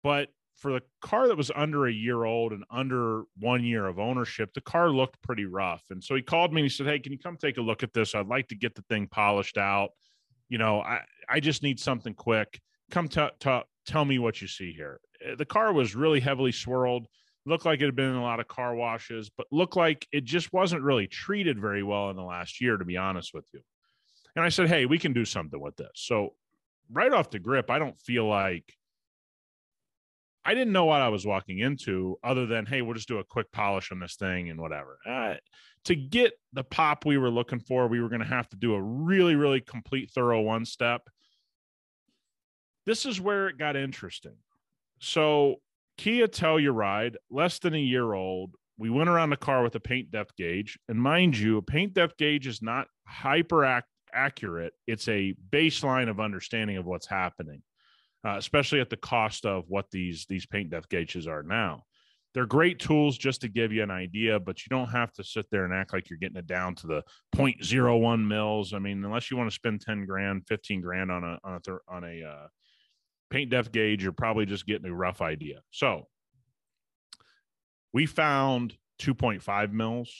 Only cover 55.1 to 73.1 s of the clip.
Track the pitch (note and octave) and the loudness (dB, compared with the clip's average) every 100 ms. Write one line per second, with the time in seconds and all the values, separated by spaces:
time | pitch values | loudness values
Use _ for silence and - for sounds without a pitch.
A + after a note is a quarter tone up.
55.1 | G#2 G2 F#2+ F#2 C#3+ D#3+ - C#3 C3 A#2+ | 0 0 -2 0 2 2 2 0 2 0
56.1 | G2+ G#2+ F#2+ - A2+ G#2+ F#2+ F2 F2 - | -2 -4 -6 -6 -4 -2 -4 -4 -6 -4
57.1 | G2 F2+ - D#2+ C#2+ _ _ _ _ _ | -2 -2 -6 -14 -14 _ _ _ _ _
58.1 | _ A2 G2+ - D3 C3 D3 B2 A2+ - | _ -4 -4 0 0 4 0 0 -6 -2
59.1 | A#2+ G#2+ - A2 F#2+ E2+ G2 - F#2+ F2+ | 0 0 -2 -2 -2 -2 -4 -4 -6 -6
60.1 | E2 - F#2+ - G2+ F2+ E2+ - F2+ E2 | -6 -6 -8 -4 -6 -6 -8 -4 -4 -4
61.1 | F2+ D#2+ D#2 D2 A2 G2 C2+ _ _ _ | -8 -8 -8 -4 -2 -2 -4 _ _ _
62.1 | _ _ B2+ A#2+ C#3 F3+ F3+ - D3+ D3 | _ _ -4 2 4 4 2 2 4 4
63.1 | B2+ C3+ B2+ A#2+ G#2+ A2+ A2 G#2 F#2 F2+ | 2 -2 -2 -4 -2 0 0 -2 -4 -6
64.1 | G2 A2+ G#2+ F#2 F#2 - C3 A#2+ A#2+ A#2 | -2 0 0 -2 -10 -4 -4 -2 -2 -2
65.1 | - F#2+ A2 G2+ G2+ F2+ F#2 F#2+ F#2+ - | -6 -8 -8 -2 -2 0 -2 -2 -6 -6
66.1 | D#2+ F#2 F#2 E2+ F2+ F#2 F2+ E2 D2+ - | -8 -8 -8 -6 -4 -4 -6 -6 -6 -6
67.1 | _ _ - C3+ - F2+ B2+ B2 A#2 A#2 | _ _ 0 0 0 0 4 6 6 4
68.1 | A2+ G#2+ G#2+ G#2+ G#2+ F#2+ G2+ G2 G2 G2+ | 4 2 0 0 0 -2 -4 -4 -4 -4
69.1 | A#2 - B2+ A#2 - A#2 G#2 - G#2+ G2 | -4 -4 -4 -4 -2 -4 -4 -4 -6 -4
70.1 | F#2+ G2 G2 - G#2+ - G2 F2 F2+ F#2 | -2 -2 -4 -4 -6 -4 -6 -4 -4 -4
71.1 | F2+ F2 E2+ F#2+ F2+ F#2+ F#2 - F2+ F2 | -4 -6 -8 -10 -12 -10 -12 -12 -14 -12
72.1 | E2+ D#2 D2 D2+ _ _ _ _ _ _ | -14 -14 -16 -20 _ _ _ _ _ _